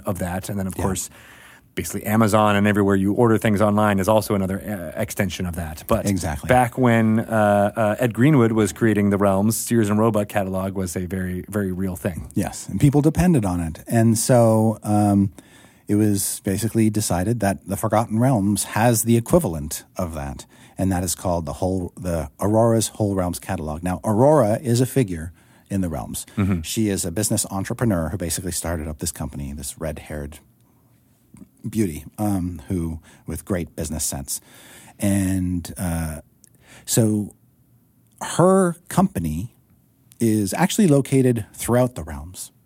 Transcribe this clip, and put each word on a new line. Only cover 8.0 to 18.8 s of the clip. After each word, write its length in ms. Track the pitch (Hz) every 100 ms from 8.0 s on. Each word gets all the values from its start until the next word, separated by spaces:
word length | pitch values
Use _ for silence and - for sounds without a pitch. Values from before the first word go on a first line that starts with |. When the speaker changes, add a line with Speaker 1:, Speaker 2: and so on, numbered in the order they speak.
| 123
Speaker 1:
Greenwood 380 | 110 139 143 113
was 220 | 110 101
creating 380 | - 113 104 101
the 60 | 98
Realms, 380 | 101 95 107 113
Sears 340 | - 117 104
and 80 | 107
Roebuck 300 | 113 104 104
catalog 460 | 104 95 92 95
was 240 | 95 92 95
a 80 | 90
very, 400 | 95 92 90 -
very 240 | 104 95
real 240 | 90 95 90
thing. 320 | 101 85 -
Speaker 2:
Yes, 340 | 107 92 - -
and 140 | 98
people 200 | 139 147
depended 440 | 151 156 180 147 98
on 160 | 87
it. 180 | 80 80 -
And 300 | 117 113 110
so, 600 | - 120 113 110 110 107
um, 480 | 104 104 104 101 98 - - - - _ -
it 80 | 104
was 460 | 107 98 - -
basically 460 | 101 98 110 113 110
decided 500 | 107 - 87 95 120
that 260 | 98 98 87
the 120 | 95
Forgotten 420 | 110 107 117 110
Realms 460 | 127 117 101 101 -
has 280 | 107